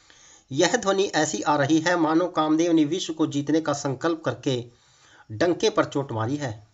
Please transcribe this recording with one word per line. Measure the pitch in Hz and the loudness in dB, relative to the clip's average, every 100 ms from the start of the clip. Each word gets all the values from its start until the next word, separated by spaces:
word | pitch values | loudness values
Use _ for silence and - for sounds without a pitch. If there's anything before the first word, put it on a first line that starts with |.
| _ - - - _ | _ -20 -20 -20 _
"यह | 135 175 247 | 2 2 2
ध्वनि | 196 196 | 0 0
ऐसी | 196 156 151 208 | 0 0 0 0
आ | 160 147 | 0 0
रही | 135 160 | 4 2
है, | 160 180 | 2 2
मानो | 156 160 180 | 2 2 0
कामदेव | 165 156 156 175 | 0 0 2 4
ने | 160 147 | 4 2
विश्व | 180 - | -2 -6
को | 160 151 | -2 -2
जीतने | 139 143 156 | -2 0 0
का | 156 | 0
संकल्प | 143 143 127 165 165 147 | -4 -4 -4 -4 -2 -4
करके | 120 - 123 120 _ _ _ _ - - | -4 -4 -4 -6 _ _ _ _ -20 -16
डंके | 107 170 175 220 | -2 0 2 0
पर | 220 196 | 0 -2
चोट | 147 135 | -2 -4
मारी | 113 110 147 | -4 -4 -4
है।" | 139 104 _ | -6 -10 _